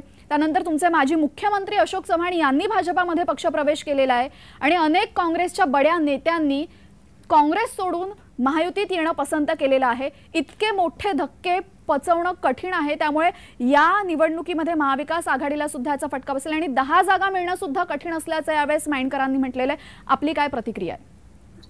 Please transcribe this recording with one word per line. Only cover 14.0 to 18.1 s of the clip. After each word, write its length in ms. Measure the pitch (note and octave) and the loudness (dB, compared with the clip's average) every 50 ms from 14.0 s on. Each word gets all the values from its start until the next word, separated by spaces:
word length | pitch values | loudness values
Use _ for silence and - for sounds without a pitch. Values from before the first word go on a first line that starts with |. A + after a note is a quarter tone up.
| G4+ | 0
निवडणुकीमध्ये 720 | F4+ D#4+ C#4 D#4+ E4 D#4+ E4 D4+ F4 F4+ D#4 D#4+ E4 E4+ | 0 0 0 0 0 0 -2 -6 -4 -4 -2 -2 -2 0
महाविकास 540 | D4+ D4 C4+ C4+ B3+ G3+ - D#4+ E4+ - F4 | 0 0 0 0 -2 -2 -4 -4 -4 -2 -2
आघाडीला 400 | C#4+ C4 D#4 C#4+ D4 D4 D4+ D4+ | -2 0 0 -2 -2 -2 -4 -4
सुद्धा 240 | - C4+ A#3+ D4+ | -4 -4 -4 -4
याचा 160 | C#4+ C4+ D#4 C#4 | -2 -2 -4 -4
फटका 220 | D4 C4 - - C4+ | -6 -6 -6 -6 -6
बसेल 200 | C4+ - D#4+ D#4 | -6 -4 -4 -4
आणि 140 | D#4 E4+ D4 | -2 -2 -2
दहा 340 | B3 C4+ C4+ C4 D#4+ F#4 | 0 0 0 2 4 4
जागा 280 | F4+ F#4+ F#4+ F4 F#4+ G4 | 4 4 2 2 2 0
मिळणं 260 | F#4+ F#4 F4 F4+ F#4 | -2 -2 -2 -2 -4
सुद्धा 280 | - G4+ C#4 C4 F4+ F4+ | -4 -4 -4 -2 -4 -4
कठीण 300 | F4 D4 C#4+ - E4+ | -4 -4 -8 -6 -6